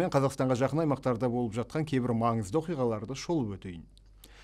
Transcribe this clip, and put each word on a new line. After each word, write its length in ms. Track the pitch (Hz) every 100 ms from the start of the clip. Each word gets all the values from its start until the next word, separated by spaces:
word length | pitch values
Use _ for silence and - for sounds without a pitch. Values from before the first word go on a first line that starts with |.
мен 80 | 175
Қазақстанға 460 | 143 135 - 131 123
жақын 220 | 131 147
аймақтарда 480 | 160 131 131 117 127
болып 220 | 120 120 107
жатқан 300 | 110 156 156
кейбір 240 | 131 120
маңызды 480 | 113 117 113 95 147
оқиғаларды 560 | 156 156 123 107 107 131
шолып 380 | - 170 110 95
өтейін. 300 | 98 85 - - - - - -